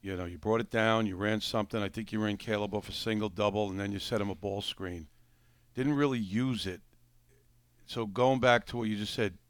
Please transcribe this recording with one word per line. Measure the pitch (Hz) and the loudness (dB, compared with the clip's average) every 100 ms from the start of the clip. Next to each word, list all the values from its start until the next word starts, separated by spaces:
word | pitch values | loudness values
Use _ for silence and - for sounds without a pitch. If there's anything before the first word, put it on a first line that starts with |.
You | 98 92 | -6 -6
know, | |
you | 87 87 | -6 -6
brought | 107 113 | 0 0
it | 110 | 2
down, | 113 110 110 107 | 2 4 4 2
you | 92 | 0
ran | 104 107 | 0 0
something. | - 113 104 113 | 0 -2 -2 -2
I | 101 | -4
think | - 107 | -4 -6
you | 107 | -2
ran | 107 101 | 0 -2
Caleb | - 104 104 | -2 -2 0
off | 104 - | -4 -6
a | |
single | - - 107 104 | -6 -2 0 -2
double, | 87 104 101 104 | 0 0 2 0
and | 95 | -2
then | 101 | -4
you | 101 | -4
set | - 113 | -4 -2
him | 101 | -2
a | |
ball | 92 104 98 | -4 -4 -4
screen. | - - 95 87 78 _ _ _ _ _ _ | -6 -8 -8 -8 -12 _ _ _ _ _ _
Didn't | - 131 | -4 0
really | 143 143 127 | 2 2 2
use | 101 104 131 117 95 | 0 0 0 0 -4
it. | 90 - _ _ _ _ _ _ _ _ _ - | -8 -14 _ _ _ _ _ _ _ _ _ -10
So | - 110 | -4 -4
going | 98 127 131 | 4 4 6
back | 123 120 - | 6 6 4
to | 120 | -4
what | 113 | -2
you | 104 | -2
just | 104 | -2
said | - 107 87 | 0 0 0